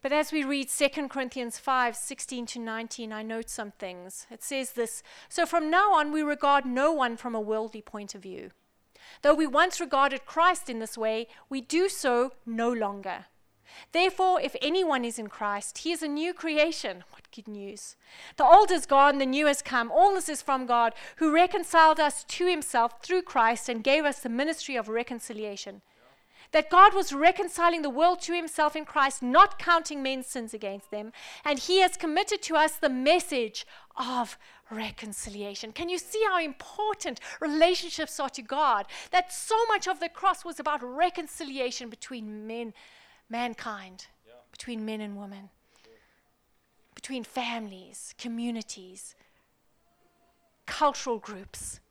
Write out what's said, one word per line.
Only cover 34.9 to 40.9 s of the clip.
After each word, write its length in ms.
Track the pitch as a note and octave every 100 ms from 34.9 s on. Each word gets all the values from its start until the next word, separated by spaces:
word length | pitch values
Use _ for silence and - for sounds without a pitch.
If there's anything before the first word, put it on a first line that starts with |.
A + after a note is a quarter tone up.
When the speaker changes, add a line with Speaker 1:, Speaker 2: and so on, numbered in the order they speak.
| - G#3+ G3+ - G3+ G3+ G3 A3
Speaker 1:
Can 160 | A3 E4+
you 80 | F4+
see 260 | - G#4+
how 140 | A4 F#4
important 800 | D#4+ C4+ - - G#4+ G4+ E4+ A#3+ - -
relationships 800 | D#4 D4+ E4+ F4+ E4+ - D#4 -
are 80 | C#4
to 120 | -
God? 460 | A3 C4+ D4+ G#3+ G3+ - -
That 220 | F4+ F4+
so 320 | - - A4 A#4
much 200 | G#4+ -
of 140 | F#4
the 80 | E4
cross 380 | - F#4+ F4+ F4
was 120 | E4
about 240 | D4+ D4
reconciliation 1080 | B3